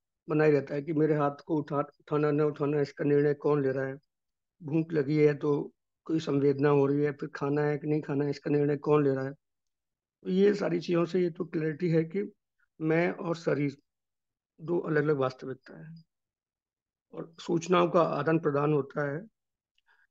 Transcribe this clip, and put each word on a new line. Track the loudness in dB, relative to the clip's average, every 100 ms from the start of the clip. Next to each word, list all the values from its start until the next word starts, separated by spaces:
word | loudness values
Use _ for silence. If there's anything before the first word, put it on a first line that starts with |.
| _ _ -2
बना | 2
ही | 4
रहता | 4 2
है | -6
कि | -4
मेरे | 0 2
हाथ | 2 0 -2 -4
को | -4
उठा, | -2 -4
उठाना, | -4 _ -4 0 2
न | 2
उठाना, | 0 0 -2 0
इसका | -2 -2
निर्णय | 2 4 4
कौन | 2 0 0
ले | 0
रहा | -2 -4
है? | -8 _ _ _ _ _ _
भूख | -4 -2 -2
लगी | -2 0 4
है, | 4
तो | 4 0 -2 -4 -12 _ _
कोई | -4 -4
संवेदना | -2 0 2 2 4
हो | 4 4
रही | 2
है, | -2
फिर | -4 -10
खाना | -6 -4 0
है | 0 -2
कि | -2
नहीं | -2
खाना | -2 -2
है, | -2
इसका | -4 -2
निर्णय | 0 2 0
कौन | 2 2
ले | 4
रहा | 0
है? | -4 -10 _ _ _ _ _ _ _ _
तो | -2
ये | 2 4
सारी | 2 0 -2
चीजों | 0 0
से | 0 0
ये | 0
तो | -2
clarity | -6 -4 -4 -2 0
है | 2
कि | 0 -4 -8 -10 _ _ _ -6
मैं | 0 2 0
और | -2 -6 -4
शरीर | -2 0 -2 -6 _ _ _ _ _ _ _ _
दो | -6 -4
अलग-अलग | 0 0 0 0
वास्तविकता | -2 -4 -12 -14 -16 -20 -18
है | -20 -20 _ _ _ _ _ _ _ _ _ _
और | -16 -16 -12
सूचनाओं | -4 -4 2 2 4
का | 2
आदान | 2 0 0 0
प्रदान | 0 0 0
होता | 0 -2 -4 -6
है, | -6 -12 _ _ _ _ _ _ _ _